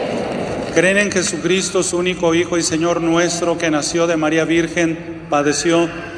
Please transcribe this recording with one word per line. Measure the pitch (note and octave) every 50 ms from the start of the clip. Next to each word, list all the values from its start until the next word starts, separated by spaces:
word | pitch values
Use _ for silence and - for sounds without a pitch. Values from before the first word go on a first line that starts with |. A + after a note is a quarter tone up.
| - - - - - - - - - - - - - - -
¿Creen | D#3+ E3+ F#3 G3 G3+
en | G#3 G3 -
Jesucristo, | F#3 E3 - - D#3 D3+ E3+ F#3 F#3+ F3+ - - F#3 F3
su | - -
único | F3 F3+ F3+ F3+ E3+ F3 E3 E3
Hijo | E3+ F3 E3+ F3 E3+
y | E3
Señor | - D#3+ D#3 E3 F3 E3+ E3+
nuestro, | E3 E3 E3 E3+ F3 E3 E3+ E3+ F3+ E3+ E3
que | E3+ E3+ E3
nació | D#3 D3 C#3+ - - E3+ E3+ E3+
de | E3+
María | D#3 D#3 D3+ D#3+ D#3+ D#3+
Virgen, | D#3+ E3 E3 E3 D#3+ - F3 E3+ E3 E3 E3 - - - - - -
padeció, | D3+ D3 C#3+ D3 C#3+ - - E3+ E3 E3+ E3+ E3 - - - - -